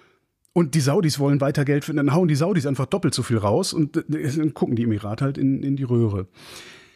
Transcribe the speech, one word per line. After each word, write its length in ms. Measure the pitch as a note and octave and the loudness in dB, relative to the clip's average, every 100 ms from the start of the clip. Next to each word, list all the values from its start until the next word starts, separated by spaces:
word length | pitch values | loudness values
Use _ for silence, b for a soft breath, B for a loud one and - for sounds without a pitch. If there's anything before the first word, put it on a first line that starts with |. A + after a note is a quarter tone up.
| b b b _ _ | b b b _ _
Und 240 | E3+ D#3+ E3 | 0 2 2
die 40 | |
Saudis 380 | C3 E3+ D#3+ C#3 | 2 2 0 0
wollen 220 | C#3+ C#3+ | 2 2
weiter 240 | C3+ C#3+ | 0 0
Geld 200 | C#3 C#3+ | 0 0
finden, 220 | D3+ D3+ C#3+ | 0 0 2
dann 80 | |
hauen 140 | D#3 F3+ | 4 2
die 80 | C#3+ | 2
Saudis 280 | E3 F3+ | 2 0
einfach 220 | C3+ C3+ C3 | 0 -2 -2
doppelt 260 | G3+ D#3 | 0 0
so 120 | - | -2
viel 140 | A#2+ A#2 | 0 0
raus 340 | G2+ B2+ F#3+ | 2 2 0
und, 240 | - D3 E3 | 0 -2 -2
äh, 400 | - D3+ D3 D3+ | -4 -2 -2 0
dann 180 | D#3 | -2
gucken 220 | - F3+ A#2 | 0 -2 0
die 80 | |
Emirate 400 | A#2+ G#2 G#2 A2 | 0 -2 -4 -4
halt 120 | C#3 D3 | -4 0
in, 280 | C3+ C3+ | 0 0
in 100 | C#3 | -2
die 80 | C3+ | -4
Röhre. 460 | C3 A#2+ A2+ G2 F#2 B B B B B B | 0 2 2 0 -6 B B B B B B